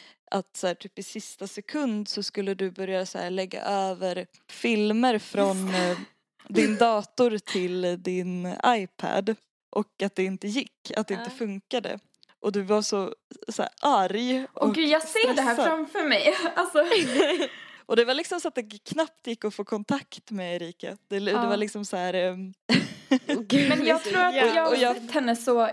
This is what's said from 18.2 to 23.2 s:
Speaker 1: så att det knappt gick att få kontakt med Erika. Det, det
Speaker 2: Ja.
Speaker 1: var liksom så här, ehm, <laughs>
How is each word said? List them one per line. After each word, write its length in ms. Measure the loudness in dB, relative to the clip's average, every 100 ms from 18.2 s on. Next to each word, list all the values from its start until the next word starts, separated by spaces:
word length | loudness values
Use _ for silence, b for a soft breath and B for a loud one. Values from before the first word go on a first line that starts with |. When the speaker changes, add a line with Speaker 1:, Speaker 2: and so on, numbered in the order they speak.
| -2 -4
Speaker 1:
så 60 | -4
att 80 | -6
det 80 | -8 -14
knappt 440 | -6 -2 -4 _ -8
gick 180 | -6 -6
att 100 | -6
få 80 |
kontakt 680 | -6 -6 -2 -4 -4 -18 -10
med 240 | -8 -6 -6
Erika. 420 | -6 -10 -12 -12 _
Det, 120 | -4
det 120 | 0
Speaker 2:
Ja. 140 | 2 2
Speaker 1:
var 80 | 0
liksom 280 | -2 -6 -6
så 120 | -4
här, 160 | -2
ehm, 400 | 0 -2 -4 -10 -14
<laughs> 580 | 2 2 2 -10 0 0